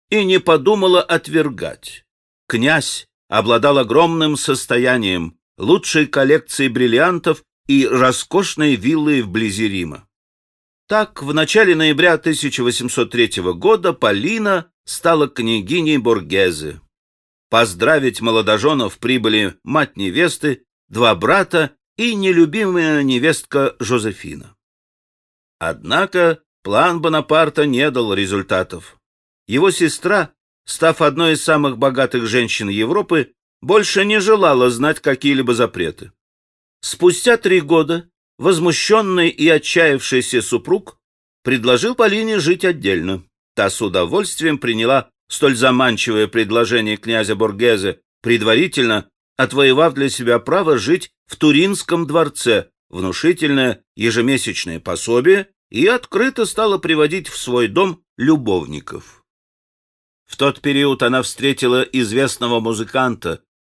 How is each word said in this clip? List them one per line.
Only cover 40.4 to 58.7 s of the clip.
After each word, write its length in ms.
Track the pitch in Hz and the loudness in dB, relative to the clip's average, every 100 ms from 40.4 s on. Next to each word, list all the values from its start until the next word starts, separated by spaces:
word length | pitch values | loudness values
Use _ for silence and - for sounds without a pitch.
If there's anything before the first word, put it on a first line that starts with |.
супруг 580 | - 120 - 190 - - _ _ _ _ | -2 -4 -2 -4 -4 -20 _ _ _ _
предложил 520 | - 127 117 123 214 247 | -4 -2 2 2 2 0
Полине 440 | 220 208 220 208 | 0 0 -2 -2
жить 260 | 151 180 185 | 0 0 0
отдельно. 580 | 160 92 92 87 95 - _ _ - | -2 -2 -2 -2 -6 -10 _ _ -2
Та 140 | 101 | -2
с 120 | - | -2
удовольствием 760 | 104 90 85 175 170 - 160 147 | -2 -2 0 -2 -4 -4 -2 -2
приняла 520 | 123 113 117 135 - _ - | -2 -2 0 0 -2 _ -14
столь 260 | - 143 120 | 0 0 2
заманчивое 720 | 131 127 127 107 - 110 104 | 2 2 2 0 0 0 0
предложение 720 | 117 104 113 113 120 107 107 | 0 0 0 2 0 0 -4
князя 380 | 113 113 104 107 | -2 -2 -2 0
Боргезе, 680 | 110 101 120 110 95 - _ _ | -2 0 2 2 -2 -6 _ _
предварительно 880 | 117 120 107 113 180 - 123 107 - _ _ - | -2 0 2 2 2 0 0 -2 -4 _ _ -4
отвоевав 560 | 131 131 139 131 165 | -2 2 2 4 2
для 160 | 139 139 | 0 -4
себя 300 | 131 120 120 | -2 0 0
право 380 | - 170 170 131 | 0 -2 2 0
жить 340 | 101 185 - _ - | 0 -2 -4 _ -20
в 80 | - | -2
Туринском 720 | 156 143 190 202 - 165 160 | 2 4 2 -2 -4 -4 -2
дворце, 640 | 151 151 - - 104 - _ _ | 0 -2 -2 0 0 -2 _ _
внушительное 920 | 87 92 90 156 180 156 139 127 101 _ - | -8 -6 -2 0 0 0 0 0 -2 _ -4
ежемесячное 840 | 110 110 120 135 - 92 - 82 | -2 0 0 0 -2 -6 -8 -10
пособие, 720 | - 85 - 120 143 196 196 _ _ | -8 -8 -2 0 4 2 0 _ _
и 160 | 107 175 | -2 0
открыто 580 | 240 - 196 254 - 214 | 0 -2 -2 -2 -2 -4
стала 320 | - 220 196 | -2 -2 0
приводить 500 | 170 156 147 165 117 | -2 0 0 -2 -8
в 100 | - | -12
свой 300 | - 123 117 | -4 0 0
дом 360 | 101 190 160 _ - | 0 -2 -4 _ -4
любовников. 1080 | 127 156 113 92 67 | 0 0 0 -2 -4